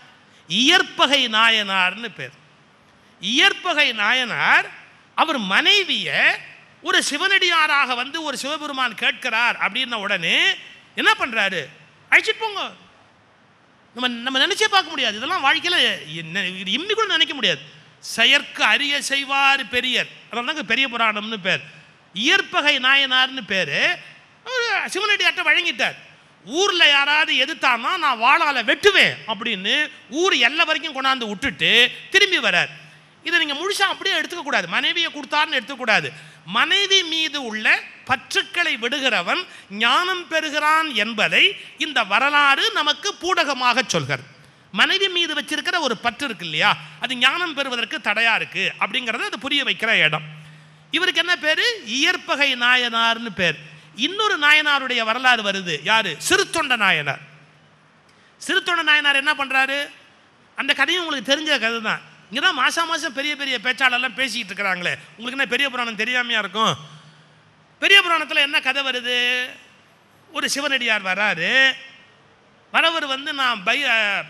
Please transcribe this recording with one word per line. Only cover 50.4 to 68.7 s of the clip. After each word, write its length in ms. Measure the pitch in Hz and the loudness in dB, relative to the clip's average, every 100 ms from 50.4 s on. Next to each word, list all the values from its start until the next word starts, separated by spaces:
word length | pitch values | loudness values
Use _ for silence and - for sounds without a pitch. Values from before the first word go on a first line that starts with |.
| - - - - _ | -20 -20 -20 -20 _
இவருக்கு 280 | 311 359 330 | -2 0 0
என்ன 160 | 349 349 | 0 -2
பேரு? 440 | 302 320 453 440 233 | 0 0 0 -2 -6
இயற்பகை 720 | 170 220 359 - 277 277 254 | 0 0 0 -4 0 0 0
நாயனார்னு 720 | 240 247 240 226 226 226 233 175 | 2 2 2 0 0 0 -4 -2
பேர். 240 | 175 151 - - - - | -2 -2 -10 -20 -20 -4
இன்னொரு 440 | 277 403 427 349 | -4 0 0 2
நாயனாருடைய 640 | 294 302 302 277 262 247 | 4 4 4 0 0 -2
வரலாறு 400 | 220 220 254 233 | 0 2 2 2
வருது. 360 | 202 196 175 143 | 0 -4 -4 -4
யாரு? 340 | 165 220 196 147 - | 2 2 2 -4 0
சிறுத்தொண்ட 460 | 381 381 339 294 240 | 2 2 -4 -2 2
நாயனார். 440 | 196 160 143 135 - - - _ _ _ _ _ _ _ _ _ - | 2 2 -2 -6 -12 -20 -20 _ _ _ _ _ _ _ _ _ -2
சிறுத்தொண்ட 360 | 370 370 339 | -2 0 0
நாயனார் 320 | 311 294 285 277 | 4 4 4 2
என்ன 180 | 285 | 2
பண்றாரு? 560 | 285 269 262 269 277 294 - - _ _ _ _ - | -2 0 0 0 -2 -6 -12 -20 _ _ _ _ -6
அந்த 180 | 277 | -2
கதையும் 340 | 277 277 359 330 | 0 2 0 -2
உங்களுக்கு 280 | 277 226 294 | -4 0 -2
தெரிஞ்ச 240 | 311 269 | 2 0
கதை 220 | 226 233 | 0 -2
தான். 260 | 214 160 - - - | -2 -4 -6 -20 -10
இங்க 200 | 233 370 | -2 0
தான் 60 | 294 | 2
மாசா 300 | 277 330 330 | 0 0 -2
மாசம் 260 | 320 311 | -4 -4
பெரிய 220 | 240 294 285 | -6 -6 -4
பெரிய 240 | 269 247 | -4 -4
பேச்சாளர்லாம் 500 | 247 254 262 247 254 | -4 0 0 0 -4
பேசிக்கிட்டு 400 | 202 262 226 196 | -4 -4 -4 -8
இருக்கிறாங்களே, 460 | 196 196 180 170 139 - - | -6 -4 -2 -4 -6 -10 -14
உங்களுக்கு 120 | 240 | -10
என்ன 160 | 269 240 | -6 -2
பெரிய 240 | 240 277 | -2 -2
புராணம் 260 | 247 233 208 | -2 -6 -4
தெரியாமையா 420 | 220 254 240 226 | -2 -2 -2 -2
இருக்கும்? 380 | 196 202 214 135 - - - - _ _ _ _ _ _ | -2 0 0 0 -8 -20 -20 -20 _ _ _ _ _ _
பெரிய 220 | 339 403 | 6 6
புராணத்துல 340 | 370 330 302 311 | 6 0 0 0
என்ன 240 | 285 302 | 2 0
கதை 240 | 262 | 0